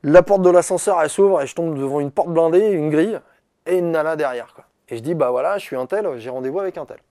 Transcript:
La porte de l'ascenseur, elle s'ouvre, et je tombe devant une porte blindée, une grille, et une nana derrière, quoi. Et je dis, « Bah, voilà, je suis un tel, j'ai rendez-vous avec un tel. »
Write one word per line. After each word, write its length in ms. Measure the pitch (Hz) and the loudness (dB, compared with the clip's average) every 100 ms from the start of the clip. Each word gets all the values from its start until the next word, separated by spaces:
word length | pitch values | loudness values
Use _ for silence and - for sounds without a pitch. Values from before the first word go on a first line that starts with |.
La 180 | 147 170 | 8 6
porte 200 | 175 196 | 6 4
de 80 | 180 | 6
l'ascenseur, 520 | 175 165 180 - 180 | 4 2 -2 0 0
elle 80 | 151 | 0
s'ouvre, 320 | - 196 175 | 2 2 2
et 60 | 135 | -2
je 80 | - | -4
tombe 220 | 170 143 | -6 -4
devant 240 | 135 143 | -4 -4
une 100 | 143 | -4
porte 180 | 143 175 | -2 0
blindée, 380 | 165 165 175 214 | 2 4 4 2
une 220 | 180 151 | 0 0
grille, 320 | 160 196 202 _ _ _ _ - | 0 0 -4 _ _ _ _ -4
et 120 | 185 | -2
une 140 | 170 | 0
nana 240 | 160 156 156 | -2 -2 -2
derrière, 380 | 143 123 113 | -4 -6 -12
quoi. 120 | - _ _ _ | -20 _ _ _
Et 80 | 117 | -10
je 40 | |
dis, « 120 | 127 165 | -6 -2
Bah, 160 | 127 | 0
voilà, 260 | 123 156 196 | 0 -2 -4
je 60 | |
suis 140 | - 131 | -6 -8
un 80 | 127 | -4
tel, 340 | 196 202 123 | -4 -4 -8
j'ai 100 | 117 | -10
rendez-vous 300 | 131 127 170 | -8 -6 -6
avec 180 | 190 175 | -6 -10
un 80 | 143 | -16
tel. » 120 | - _ | -18 _